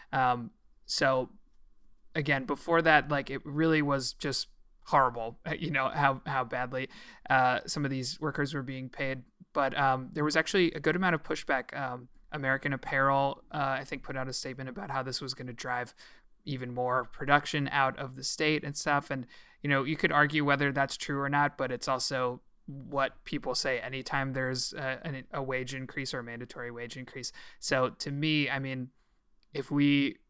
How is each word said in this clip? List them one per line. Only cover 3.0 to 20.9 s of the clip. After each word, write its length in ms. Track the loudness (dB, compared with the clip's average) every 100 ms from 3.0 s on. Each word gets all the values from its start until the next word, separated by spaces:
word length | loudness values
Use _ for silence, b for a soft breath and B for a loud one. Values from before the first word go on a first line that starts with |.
| 4
like, 180 | -2 -2
it 160 | -8
really 380 | -4 2 4 4
was 300 | 4 2 -2
just 360 | -4 -4 -4 -6 -12 -20 _
horrible, 540 | 2 6 6 2 -8 -8 -6
uh, 80 | -4
you 120 | -2
know, 180 | 0 0
how, 320 | 2 2 2 -2
how 180 | -4
badly, 440 | -2 -4 -4 -4 -6 B B B 2
uh, 320 | 4 6 2 -2
some 180 | -2
of 60 | -2
these 300 | -2 -4 -4
workers 340 | -4 -2 -2
were 80 | -2
being 260 | -6 -8 -10
paid. 340 | -6 -4 -4 -8 _ -6
But, 220 | 0 0 2
um, 320 | 2 2 -2
there 120 | -2
was 120 | 2 2
actually 360 | 2 4 2
a 80 | 2
good 140 | 0
amount 200 | 2 2
of 80 | 0
pushback. 540 | -2 -4 0 -2 -2 -6
Um, 300 | -6 -8 -12 -20 -12
American 400 | -4 0 0 0
Apparel, 720 | -4 -2 2 4 4 2 -2 -8
uh, 240 | -4 -2 -2
I 60 |
think, 180 | -6 -10
put 140 | -6 -6
out 120 | -4
a 40 |
statement 360 | -4 -6 -8 -10
about 220 | -8 -6
how 120 | -4
this 180 | -4 -6
was 140 | -6
gonna 180 | -10 -10
drive 420 | -8 -4 -4 -6 -12 B B B _
even 300 | -8 -6 -6
more 300 | -2 0 0
production 640 | 0 -4 4 4 4 -2 0
out 260 | 2 2 0
of 160 | -8
the 100 | -6
state 380 | -6 0 2 2
and 140 | -2 -4
stuff. 340 | 0 0 0
And, 160 | -6 -8 B B B
you 80 | 2
know, 140 | 2
you 120 | 2 2
could 160 | 2
argue 320 | 4 4 4
whether 260 | 2 4 2
that's 260 | 2 0